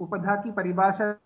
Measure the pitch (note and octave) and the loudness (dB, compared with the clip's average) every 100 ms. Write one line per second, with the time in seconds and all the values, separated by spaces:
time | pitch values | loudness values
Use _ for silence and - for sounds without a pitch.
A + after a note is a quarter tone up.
0 | E3+ G3 G3 G3+ A3+ G3+ F3+ F3+ G3 G3 | -6 -2 0 0 -2 -2 0 2 2 2
1 | G#3 G#3 | -2 -4